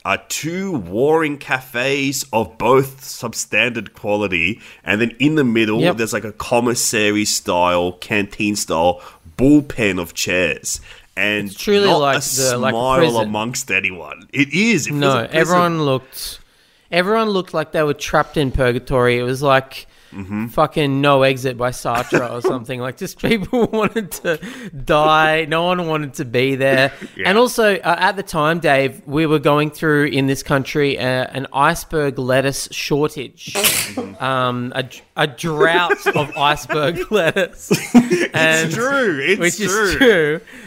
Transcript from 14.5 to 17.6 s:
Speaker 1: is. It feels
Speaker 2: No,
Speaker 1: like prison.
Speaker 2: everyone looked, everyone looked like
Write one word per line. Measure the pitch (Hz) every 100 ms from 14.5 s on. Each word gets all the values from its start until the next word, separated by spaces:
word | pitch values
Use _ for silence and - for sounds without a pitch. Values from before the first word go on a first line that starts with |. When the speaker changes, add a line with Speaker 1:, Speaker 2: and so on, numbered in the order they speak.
Speaker 1:
is. | 151 226 190 107
It |
feels | 147
Speaker 2:
No, | 143
Speaker 1:
like | 131 113
prison. | 160
Speaker 2:
everyone | 165 180 175 165 147
looked, | 131 - - - - - _ _ _ _
everyone | 170 180 226 220
looked | 196 180
like | 165